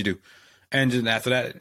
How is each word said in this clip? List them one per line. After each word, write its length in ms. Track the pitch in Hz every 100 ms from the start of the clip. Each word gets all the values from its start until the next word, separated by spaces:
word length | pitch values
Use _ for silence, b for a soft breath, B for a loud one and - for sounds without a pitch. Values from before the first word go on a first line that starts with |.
| 101
you 80 |
do?" 60 | 90 B B B B B
And 200 | 139 135
then 160 | 123 113
after 220 | 113 123
that, 260 | 127 - -